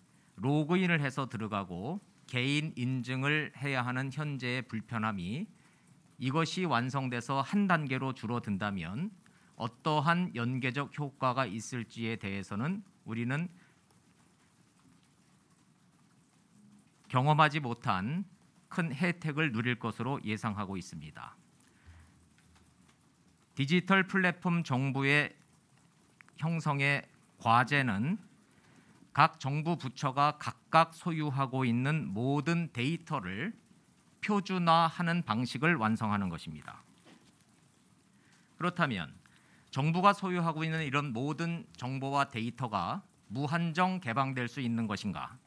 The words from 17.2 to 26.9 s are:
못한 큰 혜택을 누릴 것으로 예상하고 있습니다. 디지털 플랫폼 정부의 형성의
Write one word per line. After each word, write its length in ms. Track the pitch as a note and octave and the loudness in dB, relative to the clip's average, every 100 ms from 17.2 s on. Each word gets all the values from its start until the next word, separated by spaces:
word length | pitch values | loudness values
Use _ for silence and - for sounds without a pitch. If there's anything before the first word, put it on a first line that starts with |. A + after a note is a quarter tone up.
| D3 D3+ D3+ D#3 | 4 6 4 4
못한 680 | B2 A#2 A#2 F#2+ G#2+ E3+ - - _ _ - | -4 -4 -2 -2 -2 -4 -6 -14 _ _ -8
큰 240 | - E3 | -4 -2
혜택을 580 | C3+ F3+ F3 D#3 C#3+ D#3+ | 0 -2 0 -4 -2 0
누릴 240 | A2+ A#2+ A#2+ | 0 -2 -2
것으로 420 | A#2 - A#2+ C#3 | -4 -4 -4 -4
예상하고 540 | G#2 G#2+ A#2 G2+ F#2+ F#2+ | -4 -4 -4 -4 -6 -6
있습니다. 580 | - E2 D2+ - - - _ _ _ _ - - - - _ _ - - - _ - _ _ _ _ _ _ | -8 -12 -14 -16 -18 -18 _ _ _ _ -20 -20 -20 -20 _ _ -20 -20 -20 _ -20 _ _ _ _ _ _
디지털 540 | - C#3 F3+ F3+ F#3+ F#3+ | -4 2 2 6 4 4
플랫폼 560 | F#3+ F3+ E3+ F3+ E3+ | 2 2 0 0 0
정부의 720 | D#3+ B2+ C#3 C3+ C#3 D3 C#3 - _ _ _ _ _ _ _ _ - - | 2 0 2 2 4 4 2 -6 _ _ _ _ _ _ _ _ -20 -6
형성의 640 | D#3+ E3 D3+ C#3 C#3 | -2 -2 0 2 2